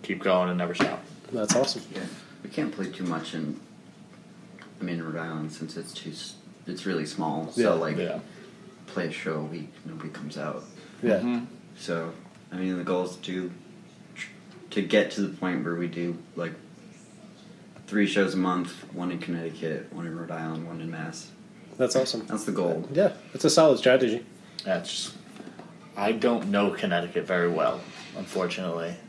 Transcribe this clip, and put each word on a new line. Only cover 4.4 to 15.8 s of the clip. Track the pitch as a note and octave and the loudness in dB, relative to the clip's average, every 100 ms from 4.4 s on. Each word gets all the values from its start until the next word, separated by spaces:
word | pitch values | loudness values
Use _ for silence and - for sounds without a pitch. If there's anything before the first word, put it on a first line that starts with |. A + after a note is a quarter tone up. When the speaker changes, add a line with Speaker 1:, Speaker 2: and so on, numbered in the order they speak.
| - - - - | -20 -18 -18 -8
Speaker 3:
I | |
mean, | F2+ E2+ | -4 -4
Rhode | D#2+ D#2+ | -4 -4
Island | E2 D#2+ D#2 | -4 -4 -6
since | - D#2+ - | -6 -8 -8
it's | - | -10
too, | - - | -10 -10
s-, | D2+ - - - - - | -10 -12 -14 -20 -16 -10
it's | F2 G2+ | -6 -2
really | E2+ D2+ | 0 -2
small. | - E2 D2+ D#2+ | -2 -2 -2 -4
So, | - | 4
Speaker 2:
Yeah. | A2+ | 4
Speaker 3:
like, | E2+ E2 D#2 | 6 2 0
Speaker 1:
Yeah. | F2 - - - - - - - - | -2 -4 -8 -16 -18 -18 -20 -20 -8
Speaker 3:
play | - E2+ | -4 -4
a | |
show | D#2 - D#2 | -4 -4 -4
a | |
week, | D2+ E2 D2 - E2 | -4 -6 -10 -12 -12
nobody | D#2+ D#2+ | -10 -10
comes | D2+ D2 - | -8 -10 -6
out. | D2+ - - - - - | -6 -6 -10 -18 -20 -2
Speaker 2:
Yeah. | A#2+ G2+ | 4 4
Speaker 1:
Mm-hmm. | A#2+ A#2+ A#2+ - - - | 4 0 -2 -12 -18 -14
Speaker 3:
So, | - E2+ E2 - - - - | -4 -2 -4 -8 -16 -20 -12
I | F#2 | -4
mean, | F#2 F2+ | -2 -2
the | |
goal | F2 F2+ F2+ | 0 0 0
is | - | -4
to, | - F#2 F2+ - - - - - - - - - - - - | -6 -4 -4 -8 -18 -20 -20 -20 -20 -14 -14 -14 -20 -20 -6
to | - | -2
get | F2+ G#2+ G2+ | 4 4 4
to | - | 2
the | G2 | -2
point | F2+ F#2 F2+ E2+ | 0 -2 0 -2
where | |
we | E2+ | -2